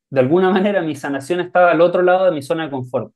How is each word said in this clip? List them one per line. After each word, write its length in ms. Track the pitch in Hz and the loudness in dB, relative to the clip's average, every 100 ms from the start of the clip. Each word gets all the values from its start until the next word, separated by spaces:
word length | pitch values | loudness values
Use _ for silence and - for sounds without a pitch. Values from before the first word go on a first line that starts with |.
| - | -6
de 100 | 135 | -2
alguna 300 | 127 175 185 | 2 2 2
manera, 320 | 190 202 190 | 2 0 -2
mi 120 | 165 | -4
sanación 460 | 139 143 139 135 180 | -6 -8 -8 -6 -6
estaba 300 | 175 180 175 | -2 2 4
al 100 | 160 | 4
otro 220 | 175 180 | 2 2
lado 240 | 180 185 190 | 2 2 2
de 60 | |
mi 100 | 156 | -2
zona 220 | 127 165 | -4 -6
de 60 | 160 | -6
confort. 420 | 135 127 - 175 | -8 -6 -6 -8